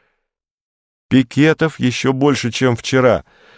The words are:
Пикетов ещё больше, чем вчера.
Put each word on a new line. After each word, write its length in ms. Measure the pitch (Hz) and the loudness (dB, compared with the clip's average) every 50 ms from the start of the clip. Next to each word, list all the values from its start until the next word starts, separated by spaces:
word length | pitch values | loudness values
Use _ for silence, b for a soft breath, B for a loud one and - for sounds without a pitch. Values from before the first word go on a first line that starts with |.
| _ _ _ _ _ _ _ _ _ _ _ _ _ _ _ _ _ _ _ _ _ - | _ _ _ _ _ _ _ _ _ _ _ _ _ _ _ _ _ _ _ _ _ 0
Пикетов 720 | - 131 127 - - 131 151 160 151 - 160 156 - - | 0 0 0 0 0 2 2 2 2 0 -2 -4 -2 -2
ещё 340 | 127 123 113 - - 131 | -4 -4 -2 -2 -2 -2
больше, 380 | 131 131 139 147 135 - - 120 | 0 0 0 0 0 0 -4 -6
чем 240 | - - 131 127 120 | -4 -2 0 0 -2
вчера. 500 | - - - 131 131 127 120 101 76 - b b b b b b | -2 -4 -2 0 2 2 2 2 0 -4 b b b b b b